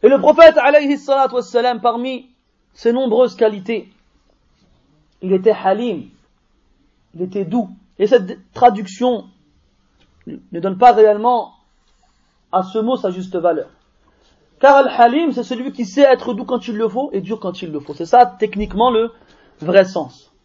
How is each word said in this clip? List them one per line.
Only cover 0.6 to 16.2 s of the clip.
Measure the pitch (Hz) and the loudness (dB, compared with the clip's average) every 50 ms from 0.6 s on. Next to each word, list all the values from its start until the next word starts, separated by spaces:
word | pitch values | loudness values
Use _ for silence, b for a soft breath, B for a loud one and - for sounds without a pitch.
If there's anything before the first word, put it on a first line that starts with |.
| 247 277 285 294 294 277 285 285 | 2 4 2 2 2 2 -4 -4
salatu | - - 269 269 269 262 247 | -2 -2 0 0 0 0 -2
wassalam, | 247 233 - - 240 233 247 247 220 | -4 -6 -2 -4 -2 -2 -2 -4 -2
parmi | 185 247 226 233 240 262 262 240 - _ _ _ _ _ _ _ _ _ _ | -2 -2 -2 -2 -6 -8 -8 -10 -12 _ _ _ _ _ _ _ _ _ _
ses | _ - 233 | _ -2 -2
nombreuses | 233 254 269 247 208 233 254 240 - | 0 0 0 0 2 2 2 0 2
qualités, | - 233 220 214 202 185 226 233 208 - _ _ _ _ _ _ _ _ _ _ _ _ _ _ _ _ _ _ _ _ _ _ _ _ _ _ _ | 0 0 0 0 -2 -8 -6 -6 -8 -8 _ _ _ _ _ _ _ _ _ _ _ _ _ _ _ _ _ _ _ _ _ _ _ _ _ _ _
il | - 185 | -4 -2
était | 190 185 185 226 | -2 0 2 0
halim, | 208 - - 190 196 208 247 247 202 156 107 95 _ _ _ _ _ _ _ _ _ _ _ _ _ _ _ _ _ _ _ _ _ | 0 0 0 -2 -2 -2 -2 -6 -6 -8 -10 -16 _ _ _ _ _ _ _ _ _ _ _ _ _ _ _ _ _ _ _ _ _
il | 165 | -10
était | 180 185 185 202 196 | -10 -8 -6 -8 -6
doux. | 160 185 247 220 185 - _ _ _ _ _ | -4 -4 -6 -6 -6 -12 _ _ _ _ _
Et | 196 214 | 0 2
cette | 254 - 185 180 - - _ _ | 2 2 2 -2 -12 -16 _ _
traduction | _ - - 247 208 202 214 185 - - 240 254 247 208 185 - _ _ _ _ _ _ _ _ _ _ _ _ _ _ _ _ _ _ _ - | _ 2 2 2 2 2 -10 -12 -8 -4 -4 -4 -4 -4 -8 -16 _ _ _ _ _ _ _ _ _ _ _ _ _ _ _ _ _ _ _ -20
ne | - - _ _ - 170 | -20 -20 _ _ -14 -8
donne | 165 196 190 185 | -6 -6 -2 4
pas | 240 247 | 6 6
réellement | 226 220 214 214 208 208 214 240 247 233 202 - _ _ _ _ _ _ _ _ _ _ _ _ _ _ _ _ _ _ _ _ | 6 8 4 4 4 2 0 0 0 -2 -4 -8 _ _ _ _ _ _ _ _ _ _ _ _ _ _ _ _ _ _ _ _
à | - - - | -4 -4 -4
ce | 185 - 220 | -2 -6 -4
mot | 214 233 262 220 | -2 -2 -4 -2
sa | - 196 | -4 -6
juste | 180 185 185 - - 180 | -6 -6 -12 -8 -8 -2
valeur. | 160 175 165 151 - - _ _ _ _ _ _ _ _ _ _ _ _ _ _ _ _ _ _ | -2 -2 -2 -2 -6 -12 _ _ _ _ _ _ _ _ _ _ _ _ _ _ _ _ _ _
Car | - 277 277 | 4 4 6
al-halim, | 277 269 254 - - 233 240 240 302 339 320 | 6 4 2 2 2 2 2 4 0 -2 -2
c'est | 240 240 233 | -4 -6 -8
celui | - 254 233 254 269 | -8 -8 -10 -10 -12
qui | - - 240 | -8 -10 -10
sait | 185 - 285 | -6 0 2
être | 285 269 262 - | 4 4 4 2